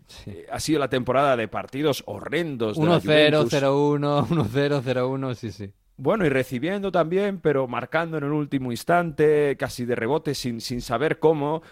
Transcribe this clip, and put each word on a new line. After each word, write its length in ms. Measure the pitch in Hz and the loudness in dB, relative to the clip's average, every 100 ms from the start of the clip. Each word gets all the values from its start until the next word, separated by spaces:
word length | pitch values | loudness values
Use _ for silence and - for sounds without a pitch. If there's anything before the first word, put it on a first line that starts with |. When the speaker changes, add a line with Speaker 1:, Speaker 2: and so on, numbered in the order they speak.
| _ | _
Speaker 1:
Sí. 240 | - - | -20 -16
Speaker 2:
eh, 140 | 87 - | -16 -10
ha 80 | 117 | -6
sido 200 | - 151 | 0 0
la 100 | 131 | 0
temporada 480 | 131 123 127 143 123 | 0 2 2 4 2
de 100 | 110 | -2
partidos 560 | 107 92 135 156 - - | -6 -8 -2 0 0 -6
horrendos 720 | 104 - 151 165 127 110 156 | -10 -6 -4 -4 -2 -2 2
de 80 | |
la 60 | 156 | 2
Speaker 1:
Uno 100 | 165 | 2
cero, 380 | - 151 151 151 | 4 6 6 4
Speaker 2:
Juventus. 120 | 135 | 2
Speaker 1:
cero 380 | 147 135 139 147 | 2 2 4 2
uno, 400 | 147 143 143 143 | 2 2 0 2
<laughs> 20 | |
uno 160 | 165 110 | 0 0
cero, 300 | 131 143 143 | 0 0 0
cero 240 | 123 127 127 | -2 -2 -2
uno, 240 | 135 135 | -2 -6
sí, 200 | 120 110 | -6 -10
sí. 180 | 95 101 - _ - | -10 -14 -16 _ -6
Speaker 2:
Bueno, 280 | 135 220 165 | -2 2 2
y 40 | |
recibiendo 600 | 131 123 123 156 202 196 | 2 0 -4 -4 -4 0
también, 480 | 175 160 185 208 190 | 0 0 0 -2 0
pero 300 | 156 135 127 | 0 0 0
marcando 480 | 120 127 156 165 160 | -4 -2 -2 -2 -4
en 80 | 143 | -2
el 60 | |
último 360 | 151 143 139 127 | -2 -2 -2 -4
instante, 840 | 117 - 175 170 147 151 151 143 131 | -4 2 2 2 2 4 4 2 0
casi 280 | 123 - 120 | -4 -4 -4
de 100 | 113 | -2
rebote, 400 | 113 156 156 135 | 0 -2 -2 -4
sin, 240 | 127 117 | -4 -6
sin 220 | - 123 | -6 -8
saber 380 | - 117 156 156 | -4 -2 -2 2
cómo. 420 | 156 156 143 160 - | 2 2 -2 -4 -8